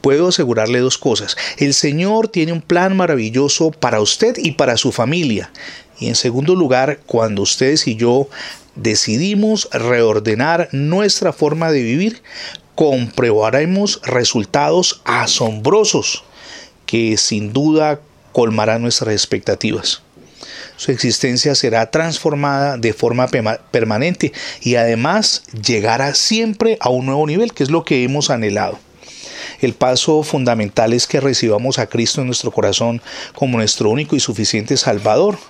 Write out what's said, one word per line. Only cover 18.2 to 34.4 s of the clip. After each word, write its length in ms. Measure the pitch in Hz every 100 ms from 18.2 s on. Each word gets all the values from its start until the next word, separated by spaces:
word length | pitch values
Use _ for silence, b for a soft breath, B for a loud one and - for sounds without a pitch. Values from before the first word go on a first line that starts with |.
| _
colmarán 480 | - 117 110 110 113
nuestras 320 | 120 - 113
expectativas. 880 | 104 - 104 - 98 110 101 - - _ - B B B B B B
Su 160 | -
existencia 640 | 127 123 110 135 123 147
será 360 | 135 123 113 113
transformada 880 | 160 165 156 160 143 143 139 143 127
de 160 | 113
forma 340 | 104 117 117 127
pema-, 300 | 127 110 113 -
permanente 640 | 120 113 107 156 180 165 B B B
y 140 | 123 120
además 680 | 117 113 135 202 208 - -
llegará 600 | 113 104 113 107 117 139
siempre 640 | 139 - 220 226 208 226 220
a 80 | 127
un 160 | 127
nuevo 220 | 135 139 151
nivel, 260 | 165 233
que 120 | -
es 60 | 139
lo 140 | 165
que 180 | 156 139
hemos 280 | 123 143 135
anhelado. 480 | 127 107 101 95 - - - B B B B B B
El 140 | 127
paso 480 | - 127 127 - 156
fundamental 720 | 147 151 123 113 104 - 113
es 120 | 120 -
que 140 | 143
recibamos 580 | 135 123 117 104 127 131
a 80 | 110
Cristo 360 | 120 113 -
en 60 | 127
nuestro 220 | 120 120
corazón 520 | - 104 98 117 117 B B B
como 240 | - 135 120
nuestro 320 | 107 - 110
único 260 | 120 151 143
y 40 |
suficiente 580 | - 107